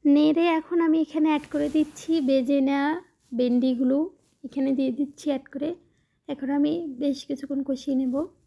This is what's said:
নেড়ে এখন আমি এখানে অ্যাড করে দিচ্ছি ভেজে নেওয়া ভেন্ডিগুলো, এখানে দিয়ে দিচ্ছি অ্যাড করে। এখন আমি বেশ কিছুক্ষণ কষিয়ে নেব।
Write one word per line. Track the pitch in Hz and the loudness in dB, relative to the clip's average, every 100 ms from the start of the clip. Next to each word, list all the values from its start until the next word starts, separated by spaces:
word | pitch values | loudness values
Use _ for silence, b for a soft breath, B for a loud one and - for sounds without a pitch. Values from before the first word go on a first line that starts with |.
নেড়ে | 294 285 302 311 339 320 | 4 4 4 4 2 0
এখন | - 339 330 | 0 0 2
আমি | 320 | 2
এখানে | 311 311 311 | 0 0 2
অ্যাড | 302 302 | 0 -2
করে | 294 294 311 | -4 0 0
দিচ্ছি | 302 - - 320 269 | 0 -4 -2 0 2
ভেজে | 269 247 277 269 | 2 2 2 2
নেওয়া | 277 285 339 - _ _ 240 | 0 0 -4 -8 _ _ -2
ভেন্ডিগুলো, | 247 247 262 247 254 277 339 _ _ _ 269 | 2 2 2 0 0 0 -2 _ _ _ -10
এখানে | 277 269 269 | -4 -2 0
দিয়ে | 262 233 | -2 -2
দিচ্ছি | 285 - 302 | -6 -4 -4
অ্যাড | 269 - | -4 -6
করে। | 277 302 359 _ _ _ _ - | -8 -8 -8 _ _ _ _ -12
এখন | 285 269 285 | -8 -2 0
আমি | 294 330 330 247 | 0 0 -6 -4
বেশ | 285 269 - | -4 -4 -8
কিছুক্ষণ | 269 269 277 277 | -10 -6 -6 -4
কষিয়ে | 262 - 262 | -6 -2 -2
নেব। | 262 262 359 _ | 0 -2 -6 _